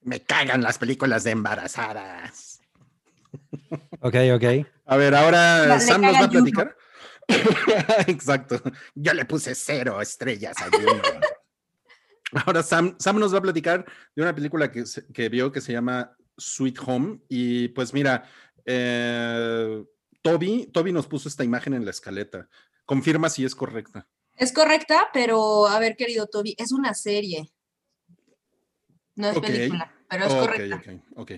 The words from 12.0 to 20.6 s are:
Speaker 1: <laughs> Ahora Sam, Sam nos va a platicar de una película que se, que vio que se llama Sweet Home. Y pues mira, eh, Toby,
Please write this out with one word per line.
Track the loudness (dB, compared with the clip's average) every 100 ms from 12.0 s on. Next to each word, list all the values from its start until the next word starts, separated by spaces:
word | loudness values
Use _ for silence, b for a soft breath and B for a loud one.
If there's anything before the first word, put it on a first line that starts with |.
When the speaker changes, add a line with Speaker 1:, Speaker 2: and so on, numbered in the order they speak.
| b b -8
Speaker 1:
<laughs> | -4 0
Ahora | 0
Sam, | 2 2 0 -2
Sam | -2 2
nos | 2
va | 2
a |
platicar | 0 -2 0 -2 -4 B B -4
de |
una | -4 -2
película | -6 -2 -2
que | -4 -10
se, | -12 -16
que | -6 -4
vio | -2 -2
que | -4
se | -8
llama | -6 -4 -4 -8 _ _ _
Sweet | -14 -4 -4 -4 -4
Home. | -4 -4 -8 _
Y | -4 -2 -2 -4
pues | -6 -6
mira, | -2 0 -2 b b b b -6
eh, | -4 -2 -4 -4 -4 -4 -4 -4 -4 -4 -8 -12 _ _ _
Toby, | 0 0 0 -4